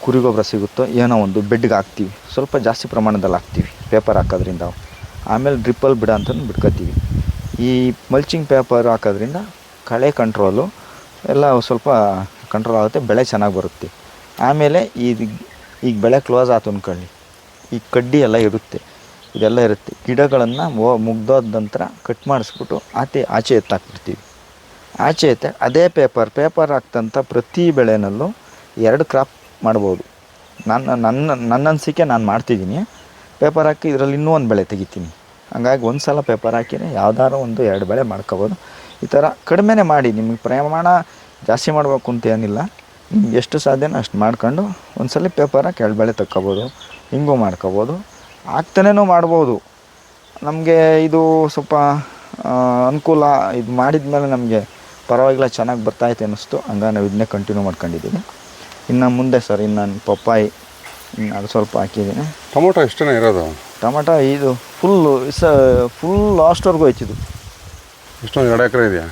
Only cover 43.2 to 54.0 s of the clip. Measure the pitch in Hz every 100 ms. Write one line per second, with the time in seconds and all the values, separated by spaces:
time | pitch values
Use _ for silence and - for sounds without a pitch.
43.2 | 202 113 - 151 139 135 135 - 113 101
44.2 | 107 120 113 147 208 180 - - 131 -
45.2 | 175 - 147 139 151 180 110 107 113 110
46.2 | 101 - 95 98 120 - - - - 131
47.2 | 147 135 107 90 95 95 117 170 208 -
48.2 | - - - - 170 - 196 202 202 175
49.2 | 165 165 143 110 - _ _ _ _ -
50.2 | _ - 147 160 160 165 160 160 160 160
51.2 | 160 160 156 147 143 151 143 143 143 -
52.2 | - - - 127 127 123 127 147 151 156
53.2 | 147 139 98 123 113 123 131 156